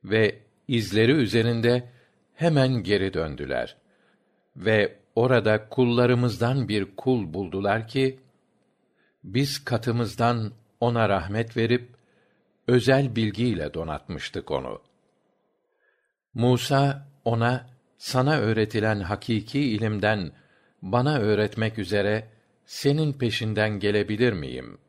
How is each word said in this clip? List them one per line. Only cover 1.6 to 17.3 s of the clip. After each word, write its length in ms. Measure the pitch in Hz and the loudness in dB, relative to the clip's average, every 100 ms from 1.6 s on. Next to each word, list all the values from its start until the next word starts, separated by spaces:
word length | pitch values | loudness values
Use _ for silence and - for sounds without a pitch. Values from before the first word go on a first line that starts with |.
| 117 123 123 _ _ _ _ | 2 2 -2 _ _ _ _
hemen 480 | - 165 147 131 127 | -2 2 4 2 0
geri 320 | 90 101 95 | 0 0 0
döndüler. 640 | 87 80 71 69 64 60 - _ _ _ _ _ _ _ - | -2 -4 -6 -4 -4 -4 -12 _ _ _ _ _ _ _ -6
Ve 420 | 92 110 101 - _ | 0 2 2 -4 _
orada 540 | - 123 123 104 107 - | 0 2 4 2 0 -2
kullarımızdan 1000 | - 123 120 123 120 123 90 117 135 110 | 0 2 4 4 4 0 0 -2 0 0
bir 280 | 104 95 - | -2 -2 -4
kul 380 | 127 127 87 | 0 0 -2
buldular 540 | 82 92 95 101 110 113 | -6 -6 -4 -2 -2 -2
ki, 320 | 135 131 131 _ _ _ _ _ _ _ _ _ _ | -2 -2 -2 _ _ _ _ _ _ _ _ _ _
biz 400 | 92 107 139 - | -6 -2 -2 -4
katımızdan 880 | - 117 120 117 110 - 117 120 110 - _ _ | -4 -2 0 -2 -2 0 0 0 -4 -10 _ _
ona 280 | 120 117 107 | -2 2 2
rahmet 480 | 98 87 107 113 113 | 0 -2 -4 -4 -2
verip, 320 | 113 123 123 - _ _ _ _ _ _ - | 0 0 -2 -20 _ _ _ _ _ _ 2
özel 500 | 123 113 135 135 110 | 2 4 2 2 0
bilgiyle 580 | 107 101 123 90 76 | -2 0 -2 0 -4
donatmıştık 760 | 78 80 73 - 78 - - - | -6 -6 -8 -8 -10 -8 -10 -6
onu. 320 | 69 64 52 _ _ _ _ _ _ _ _ _ _ _ _ _ _ _ | -6 -6 -12 _ _ _ _ _ _ _ _ _ _ _ _ _ _ _
Musa 760 | 117 120 123 - 139 139 139 - _ | 0 2 2 2 2 2 -2 -12 _
ona, 460 | 113 | -2